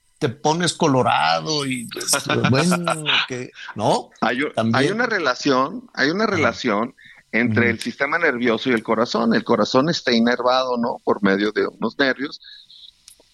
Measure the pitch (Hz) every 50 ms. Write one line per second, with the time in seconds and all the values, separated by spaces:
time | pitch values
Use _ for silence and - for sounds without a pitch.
0 | _ _ _ _ - 135 113 - - 151 156 170 180 156 - - 175 156 135 131
1 | 117 117 123 135 147 160 160 165 156 156 156 147 139 135 131 123 117 - - -
2 | - - - 139 - 143 143 120 117 117 123 135 156 180 180 180 175 170 165 160
3 | 151 147 147 - - - 131 123 127 - - - - - - - 104 120 175 247
4 | - - - _ - 110 123 123 143 147 - - 139 113 117 135 135 147 196 226
5 | 247 240 220 196 165 131 123 - - 147 135 127 131 151 190 254 - - - -
6 | 131 143 165 196 220 220 196 170 139 117 113 - - 127 104 101 113 127 - _
7 | - - - - _ _ - 113 120 117 110 117 117 120 117 113 - 120 113 -
8 | 139 143 156 170 170 156 127 117 123 123 113 113 - 135 123 113 107 - 110 107
9 | 117 - - - 117 117 110 113 107 - 123 107 104 - - 127 135 165 165 -
10 | - - 120 117 113 120 123 120 120 123 127 131 131 127 123 120 117 120 - -
11 | - - 117 101 101 98 98 98 104 107 104 101 98 92 - 95 113 117 - -
12 | 139 135 123 - 131 156 - - - - - - - _ - - - - _ _
13 | _ - - _ _ _